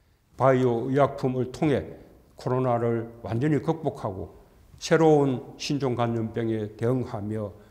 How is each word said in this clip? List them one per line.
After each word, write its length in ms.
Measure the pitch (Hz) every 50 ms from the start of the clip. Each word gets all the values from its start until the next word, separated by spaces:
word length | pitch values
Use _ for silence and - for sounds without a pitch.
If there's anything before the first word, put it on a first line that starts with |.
| _ _ _ _ _ _ _
바이오 520 | - 123 135 131 127 127 123 117 117 127 135
의약품을 640 | 131 143 139 135 - - 143 127 123 127 117 -
통해 320 | - - 165 151 127 98 82 - - - - - - - _ _ _
코로나를 760 | - - 127 127 127 131 123 120 117 117 117 117 113 113 - - -
완전히 380 | - 95 113 117 143 156 147 127
극복하고 800 | - 160 - - - 139 - - - 107 95 95 87 - - - - _ _ _ _ _ - -
새로운 760 | - - 165 160 165 156 151 143 143 135 123 117 - - - -
신종 360 | - - 147 135 139 127 120
감염병에 800 | 120 120 117 117 113 113 107 98 117 117 113 110 107 104 104 -
대응하며 760 | - 117 120 131 127 120 - - 104 101 107 107 110 104 95 - - - -